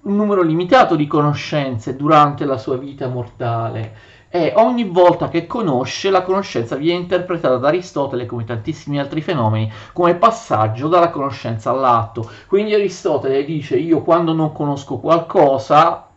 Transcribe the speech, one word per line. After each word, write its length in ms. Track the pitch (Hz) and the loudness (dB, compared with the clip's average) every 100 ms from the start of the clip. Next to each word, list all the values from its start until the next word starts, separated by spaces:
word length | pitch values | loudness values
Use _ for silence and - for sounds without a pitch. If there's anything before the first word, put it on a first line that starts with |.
un 140 | 208 202 | -2 0
numero 260 | 214 202 | 2 2
limitato 540 | 170 160 180 262 214 165 | 2 0 4 4 4 2
di 100 | 147 | 0
conoscenze 880 | 160 147 147 - 156 135 117 147 131 | 2 0 0 -4 -4 -2 -6 -8 -4
durante 480 | 147 156 147 143 | 4 4 4 2
la 140 | 143 127 | -4 -4
sua 180 | - 127 | -4 -6
vita 320 | 139 - 131 | -6 -10 -6
mortale. 840 | 123 117 - 123 117 117 113 110 - - - _ | -6 -8 -8 -4 -4 -4 -6 -10 -14 -20 -20 _
E 260 | 175 - - | -2 0 4
ogni 280 | 233 240 | 2 2
volta 440 | 214 175 175 165 139 | -2 4 4 4 -2
che 180 | 170 170 | -4 -4
conosce, 640 | 240 196 127 110 - 196 | -4 0 0 -2 -4 0
la 140 | 185 | 0
conoscenza 520 | 180 185 190 - 113 139 | 0 -2 -2 -6 -6 -4
viene 240 | 151 175 | -2 -2
interpretata 580 | 175 180 180 170 160 127 | -2 -2 -2 -2 0 0
da 100 | 135 | 0
Aristotele, 560 | 175 175 - 135 123 | 0 -4 -6 -4 -4
come 200 | 117 120 | -6 -8
tantissimi 540 | 113 117 131 156 - 143 | -6 -8 -8 -10 -6 -6
altri 220 | 139 151 | -4 -6
fenomeni, 500 | 156 160 113 110 110 - - | -4 -2 0 0 -4 -6 -16
come 220 | - 175 | 0 2
passaggio 760 | - - - - 110 110 113 147 | 4 2 0 -4 0 0 -2 0
dalla 220 | 175 170 | 2 2
conoscenza 580 | 143 131 107 113 113 127 | 0 -6 -6 -8 -6 -4
all'atto. 600 | 123 131 117 110 - 113 - - | 0 2 2 0 -8 -10 -14 -2
Quindi 240 | 196 214 | 0 2
Aristotele 720 | 214 196 - - 143 135 135 | 0 0 -2 -2 -2 0 -2
dice: 320 | - 160 - 127 | -2 -4 -2 -2
"Io 240 | 165 - | 2 0
quando 320 | - 170 170 | 4 2 2
non 200 | 160 156 | 0 -2
conosco 440 | - 147 139 - 131 | -2 -4 -4 -6 -6
qualcosa 1120 | 151 165 165 196 147 135 - 147 165 - - | 2 2 2 2 4 2 4 4 4 2 -12